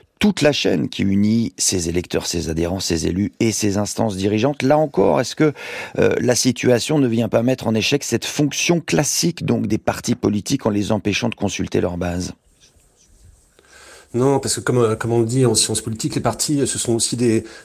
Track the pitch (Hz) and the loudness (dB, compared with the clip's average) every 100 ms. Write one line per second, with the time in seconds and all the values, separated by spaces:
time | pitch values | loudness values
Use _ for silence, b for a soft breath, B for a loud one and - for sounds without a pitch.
0 | B - 208 185 151 139 95 95 - - | B -2 0 2 2 2 0 0 -2 -2
1 | 98 98 107 113 113 - - 95 85 85 | 0 2 2 2 0 -2 -2 -2 -2 -4
2 | - - - 85 78 80 85 92 - 85 | -2 -4 -2 -4 -4 -2 -2 -2 -2 -2
3 | 85 87 101 - 117 - 104 98 104 - | 0 0 -2 0 -2 0 0 0 -2 -2
4 | 110 92 98 107 135 - 131 151 151 - | -2 -2 0 2 0 0 2 2 2 2
5 | 98 139 123 - 156 - B B B - | 2 2 0 2 2 0 B B B 0
6 | 98 - 120 120 127 123 123 120 - 151 | 2 2 0 2 2 0 2 2 2 2
7 | 127 113 110 117 120 131 - 110 98 143 | 2 2 0 2 0 0 0 0 0 0
8 | - 117 - - 147 - - 170 - 165 | 0 -4 -4 -2 -2 0 0 0 0 -2
9 | 143 - 170 160 101 117 107 107 - 110 | 0 0 -2 -2 -2 0 0 -2 -2 -4
10 | - 120 104 104 - 139 117 104 101 107 | -2 0 0 0 -2 -2 0 0 0 -2
11 | 107 - 113 - 101 - 87 101 92 87 | 0 -2 -2 -2 -4 -2 -4 -2 -2 -2
12 | 87 87 87 - _ _ _ _ _ _ | -4 -4 -6 -10 _ _ _ _ _ _
13 | _ _ - - _ _ B B B B | _ _ -20 -20 _ _ B B B B
14 | B 120 135 135 110 - - 123 113 110 | B 0 2 2 0 -4 0 2 2 0
15 | 113 117 113 127 123 107 - 110 - 110 | 0 0 2 2 4 4 0 -2 -4 -4
16 | 151 127 117 110 - 143 120 107 - 113 | -4 -2 -2 -2 -2 0 0 -2 -2 0
17 | - 117 123 110 107 B | 0 0 2 2 -2 B